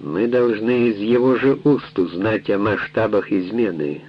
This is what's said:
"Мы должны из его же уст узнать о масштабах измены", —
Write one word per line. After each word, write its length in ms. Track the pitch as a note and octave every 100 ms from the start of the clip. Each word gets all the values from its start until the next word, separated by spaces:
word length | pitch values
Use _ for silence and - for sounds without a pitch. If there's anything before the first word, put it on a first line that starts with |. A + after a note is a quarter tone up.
"Мы 260 | C#2+ E2 A#2+
должны 600 | B2 A#2+ G#2 A2+ B2 A#2+
из 100 | G2+
его 380 | G#2+ B2 C3 A#2+
же 220 | C3+ C3+
уст 340 | D3 C3+ - -
узнать 520 | E2+ F2+ G#2+ G#2 -
о 80 | G2+
масштабах 720 | G#2+ F#2+ - - G#2+ G#2 -
измены", — 720 | G2 F2+ A2+ G#2+ E2 D2 D2